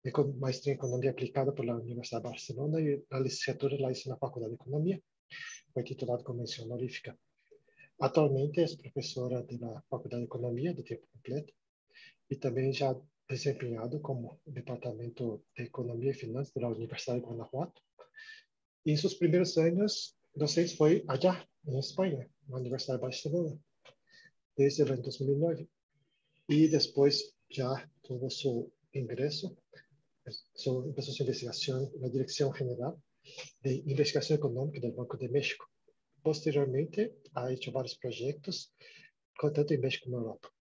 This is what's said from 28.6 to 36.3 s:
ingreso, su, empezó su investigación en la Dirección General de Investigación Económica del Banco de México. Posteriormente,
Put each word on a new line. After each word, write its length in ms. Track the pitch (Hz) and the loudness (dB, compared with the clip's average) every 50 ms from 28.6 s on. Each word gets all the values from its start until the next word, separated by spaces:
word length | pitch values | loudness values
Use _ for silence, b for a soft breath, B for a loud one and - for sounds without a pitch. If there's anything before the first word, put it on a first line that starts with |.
| - - _ _ _ _ - | -2 -4 _ _ _ _ -6
ingreso, 640 | 139 127 110 120 117 135 151 151 - - 180 - _ _ _ B B B B _ _ _ _ _ _ _ - - - _ _ _ | -4 -4 -2 -2 0 0 0 0 -4 -6 -8 -10 _ _ _ B B B B _ _ _ _ _ _ _ -14 -14 -14 _ _ _
su, 300 | - - 135 127 127 127 | -4 -2 0 0 0 -2
empezó 280 | 151 139 143 135 - | -4 -6 -6 -6 -6
su 120 | - - 135 | -2 -2 0
investigación 640 | 127 135 - 123 120 117 - - - 127 131 139 131 - | 0 0 -2 -4 -6 -6 -4 -2 -2 0 -2 -2 -4 -4
en 60 | 143 | -6
la 60 | 127 127 | -6 -2
Dirección 440 | 123 135 127 - - - 143 135 - | 0 0 -2 -2 0 0 0 0 0
General 420 | - 135 123 120 110 120 147 - - _ _ _ B B B B B B B B _ - | -2 -4 -4 -2 -2 -4 -4 -4 -8 _ _ _ B B B B B B B B _ -2
de 100 | 139 127 - - | 0 0 0 0
Investigación 500 | 151 135 151 143 - - 147 - - 156 | -2 2 2 2 4 4 0 2 4 2
Económica 420 | 147 151 131 117 127 139 151 147 135 | 2 2 0 0 0 -2 -2 -4 -2
del 120 | 120 117 | -4 -4
Banco 260 | - 123 123 - - | -2 -4 -6 -8 -6
de 100 | 117 131 | -6 -4
México. 380 | 117 123 143 135 - - - - _ _ _ _ _ _ _ _ _ _ _ | 0 0 2 2 0 -4 -6 -12 _ _ _ _ _ _ _ _ _ _ _
Posteriormente, 960 | _ 156 | _ 0